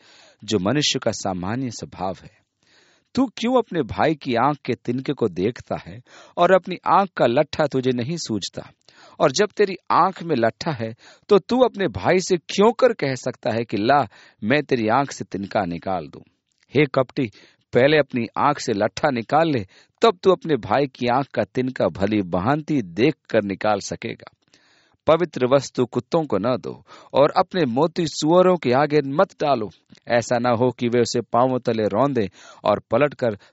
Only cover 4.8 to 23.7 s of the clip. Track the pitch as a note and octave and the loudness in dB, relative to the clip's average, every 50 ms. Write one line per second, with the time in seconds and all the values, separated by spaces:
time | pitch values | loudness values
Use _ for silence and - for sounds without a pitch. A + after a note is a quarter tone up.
4.8 | - - B2 C3+ C3 - C#3 - A#2 G#2 E2 F2 F#2 A#2 A#2 - - - F#2+ D#2+ | -4 -6 -6 -4 -4 -6 -2 -2 -2 -2 0 -2 -2 -2 -2 -6 -8 -10 -10 -10
5.8 | - E2 F2 B2 - _ - - - - _ - F3 F3 F#3+ F#3 F3+ F#3 F3+ - | -10 -14 -18 -18 -20 _ -20 -20 -20 -10 _ 2 4 4 4 4 2 -2 -8 -6
6.8 | - G2+ D#3 F#3 G3 - _ - D3+ A#2+ A#2 C#3+ D#3 - - - D#3 C#3 - C3 | -2 2 2 2 2 0 _ 0 0 2 2 2 0 0 -2 -2 -2 -2 -2 0
7.8 | B2 C3 B2 B2 A#2 C#3 F3 E3 - - A2 G2 - - - D#2+ - - _ _ | 0 0 -2 -2 -4 -4 -6 -8 -6 -6 -6 -6 -6 -8 -12 -14 -16 -16 _ _
8.8 | _ _ _ - - - - - F3 D#3 C3+ F#3 G#3 G3+ _ - G#3 G3 F3+ - | _ _ _ -20 -20 -16 -2 0 0 2 2 0 -2 0 _ 0 0 0 -2 -6
9.8 | _ - A2+ C#3 E3+ F#3+ F3 - F3 E3+ D#3 A#2+ A2+ A2+ - - - F3 D3 G#2+ | _ 0 2 2 2 2 0 -4 -4 -2 0 0 0 0 -2 -2 -6 -6 -6 -4
10.8 | A2+ A2+ A#2 - - - - _ _ - G#3 F#3+ - - A#3 B3+ B3+ A3+ - G3+ | -6 -10 -10 -14 -20 -20 -20 _ _ 2 2 2 2 2 2 2 2 2 2 0
11.8 | F#3+ D3 F#2+ F#2+ F#2+ C3 F3 F#3 E3+ - F#3 E3 - - - F#3 G3+ A#3 A#3 - | -4 -4 -4 -2 0 2 2 2 2 0 -2 -2 -2 -2 0 2 4 4 4 4
12.8 | C4 A#3+ G#3+ - D3 C3+ C3 B2+ - C3 - - - B2+ G#2+ A#2 A#2+ - A2+ G2+ | 2 2 2 0 -4 -4 -4 -6 -6 -8 -8 -6 -4 -4 -2 -2 -4 -4 -2 0
13.8 | G#2 B2 C#3 D3 A#2+ - - - - - _ _ G#2 G#2 C#3 D3+ C#3 - C3+ A#2+ | 2 4 4 4 2 -2 -6 -16 -20 -20 _ _ -2 0 0 0 0 0 -2 0
14.8 | G#2+ G#2+ A#2 C3+ C#3 - - - G2 - - F#2+ G2 F2+ - A2 F#2+ F2 E2+ E2 | 2 2 2 2 0 -2 -6 -12 -12 -10 -8 -8 -6 -4 -2 -2 -2 -2 -6 -6
15.8 | - G2 F#2+ F2 D2+ C#2 - - - _ _ _ _ _ _ _ _ _ - D#3 | -6 -6 -6 -6 -6 -10 -14 -20 -20 _ _ _ _ _ _ _ _ _ 0 0
16.8 | D3+ C#3 - C#3 C3 - - D3+ C3 G#2 - - - - _ _ _ _ - A#2+ | 0 2 0 -2 -2 -2 -4 -4 -6 -6 -6 -12 -20 -20 _ _ _ _ 2 2
17.8 | B2+ C#3+ D#3 D3+ C#3 - - A#2+ A#2 - - - A#2 C#3+ D3 - - - A2 G2 | 4 4 4 2 2 0 -2 -4 -4 -4 -2 -2 0 0 0 -2 -4 -4 0 0
18.8 | G#2+ A#2 - - - D3+ B2+ A#2 G#2 - C#3 D3+ E3 E3 C#3+ A#2 F#2 - _ _ | 0 -2 -2 -2 -2 0 0 -2 -2 0 0 2 2 2 0 -2 -4 -8 _ _
19.8 | _ _ _ _ - A3+ F#3+ - - F#3+ F3+ - - D#3+ D3 A#2 G#2 G2+ G#2+ C3+ | _ _ _ _ 2 2 2 2 2 2 2 2 0 -2 -2 -2 0 0 0 0
20.8 | D3 C3 - - B2 A#2+ A#2+ C3+ C#3 - - A#2+ G#2+ - - C3 B2+ C3 B2+ - | 0 -2 -4 -4 -2 0 0 0 -2 -2 -4 -4 -4 -4 -4 -4 -4 -4 -2 -2
21.8 | A2+ F#2 D#2 F2 G2 G#2 A2 G#2+ F#2+ E2+ F2+ F2 F#2 B2 C#3+ D#3+ D3+ - D#3 C3+ | -2 -2 -2 -2 -2 0 0 0 0 -2 -2 -2 0 0 0 0 -2 -2 -4 -4
22.8 | G2+ F2 E2 G2+ A#2+ D#3 - - _ - - A2 G#2 G2 F#2+ - - G#2+ | -4 -4 -2 0 0 0 0 -2 _ -4 -2 -2 0 -2 -4 -4 -2 -2